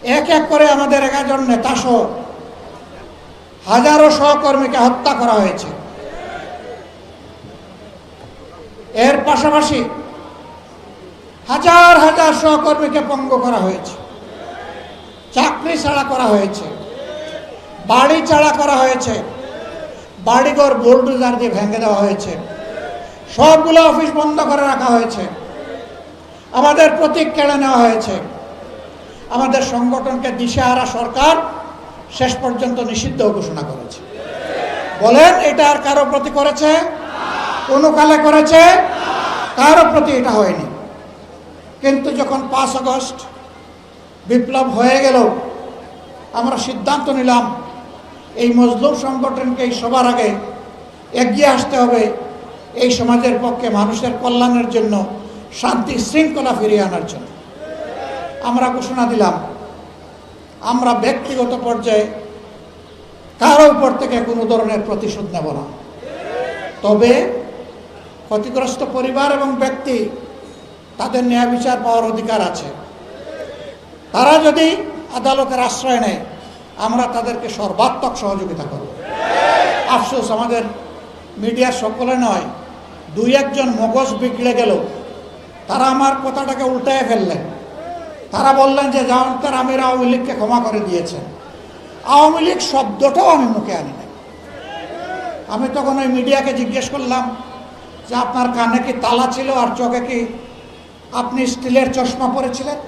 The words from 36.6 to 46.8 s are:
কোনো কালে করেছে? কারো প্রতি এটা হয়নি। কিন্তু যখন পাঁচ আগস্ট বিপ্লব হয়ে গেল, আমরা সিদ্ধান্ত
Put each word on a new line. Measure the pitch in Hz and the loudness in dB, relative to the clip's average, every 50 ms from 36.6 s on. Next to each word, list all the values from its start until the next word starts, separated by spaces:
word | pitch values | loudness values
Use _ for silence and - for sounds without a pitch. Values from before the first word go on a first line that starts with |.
| 294 302 311 330 - - - - - - - - - - - - - - - - - - | 2 4 4 2 2 -2 -6 -10 -12 -12 -10 -8 -8 -6 -6 -6 -6 -6 -6 -6 -2 0
কোনো | 269 277 302 311 302 | 2 4 4 4 6
কালে | 302 302 302 302 302 302 | 6 6 6 6 6 6
করেছে? | 302 302 302 311 311 320 320 339 349 370 370 - - - - - - - - - - - - - - - - | 6 6 6 6 8 8 10 10 10 8 6 4 0 -4 -6 -4 -4 -4 -4 -4 -4 -4 -6 -8 -6 0 4
কারো | 262 302 320 359 330 - | 6 8 8 8 6 6
প্রতি | - 302 294 294 269 254 | 4 2 2 2 2 0
এটা | 247 254 214 214 | 2 2 2 2
হয়নি। | 202 180 170 160 - - - - - - - - - - - - - - - - - - - - - - - - | 2 2 0 -4 -6 -10 -12 -14 -16 -16 -18 -18 -20 -20 -20 -20 -20 -20 -20 -20 -20 -20 -20 -20 -20 -20 -16 -2
কিন্তু | - 277 269 262 - 285 254 269 | 0 2 2 2 0 -2 -2 -2
যখন | 277 277 269 269 262 - 254 | -2 -2 -2 -4 -4 -2 0
পাঁচ | 269 269 262 269 262 | 0 0 0 -2 -2
আগস্ট | 247 262 262 269 262 - - - - - - - - - - - - - - - - - - - - - - - - 180 | -2 -2 -2 -2 -4 -8 -12 -14 -16 -18 -18 -20 -20 -20 -20 -20 -20 -20 -20 -20 -20 -20 -20 -20 -20 -20 -20 -18 -4 0
বিপ্লব | 240 247 233 247 262 262 254 247 240 | 2 2 2 2 0 0 0 0 0
হয়ে | 220 240 247 262 269 277 | 2 4 4 4 4 4
গেল, | 262 254 247 240 - - - - - - - - - - - - - - - - - - - - - - 233 | 4 4 4 4 4 0 -4 -8 -10 -12 -14 -14 -16 -16 -18 -18 -20 -20 -20 -20 -20 -20 -20 -20 -8 -6 -4
আমরা | 233 262 269 240 - | -2 -2 -2 -4 -4
সিদ্ধান্ত | 254 247 202 | -6 -8 -4